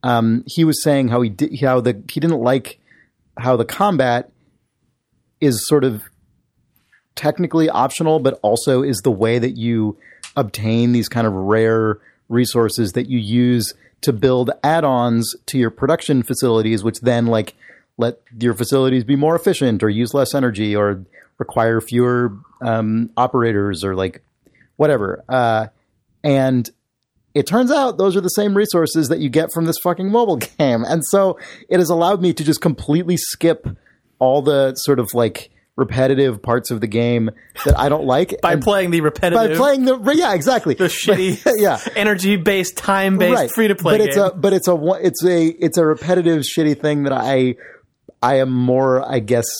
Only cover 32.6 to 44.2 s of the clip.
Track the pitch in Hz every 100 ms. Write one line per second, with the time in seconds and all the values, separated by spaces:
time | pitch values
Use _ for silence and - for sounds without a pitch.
32.6 | 175 135 - 160 175 175 - - 165 160
33.6 | - - _ _ _ _ 131 139 139 139
34.6 | 135 131 - 135 110 120 113 - - _
35.6 | _ - 123 131 131 135 135 107 - 120
36.6 | 120 117 107 110 120 120 110 - _ -
37.6 | - - 139 151 143 131 180 - 175 170
38.6 | 165 202 180 170 151 147 180 175 220 160
39.6 | 277 277 254 262 214 302 320 277 214 247
40.6 | 165 123 180 - - 185 185 - - 220
41.6 | 202 120 - 220 208 196 190 202 170 196
42.6 | 180 - - 196 196 190 214 240 240 -
43.6 | 214 185 170 214 208 185